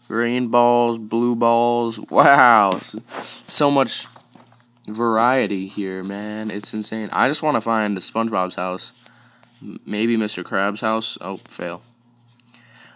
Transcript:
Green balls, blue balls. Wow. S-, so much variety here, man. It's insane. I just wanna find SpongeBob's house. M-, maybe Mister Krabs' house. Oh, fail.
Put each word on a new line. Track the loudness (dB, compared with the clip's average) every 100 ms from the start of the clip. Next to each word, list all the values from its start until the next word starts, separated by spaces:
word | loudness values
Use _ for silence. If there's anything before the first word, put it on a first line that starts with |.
| -6
Green | -2 0 0 2
balls, | 4 6 4 2 -2
blue | -2 0 0 2
balls. | 2 2 2 0 -2 -6
Wow. | -2 6 8 8 8 8 6
S-, | 0 -6 -10 -12 -12 -12 -12 -2
so | 2 4
much | 2 2 -2 -6 -16 _ -20 -20 _ _ _ -12
variety | -4 0 2 2 2 0 -2 -6
here, | -8 -6 -6
man. | -8 -8 -8 -8 -8
It's | -8 -8
insane. | -8 -6 -6 -4
I | 0 0
just | 0
wanna | 0 -2
find | 0 -2 -2 -4
SpongeBob's | -6 -4 -2 -2 -4 -4
house. | -6 -6 -10 -16 -20 _ _ _ _ -20
M-, | -16 -14 -8
maybe | -2 0 0
Mister | -2 -4
Krabs' | -4 -2 -2 -2
house. | -2 -2 -4 -8
Oh, | -10 -12
fail. | -12 -10 -10 -10 _ _ _ _ _ _ -20 -20 _ -20 -20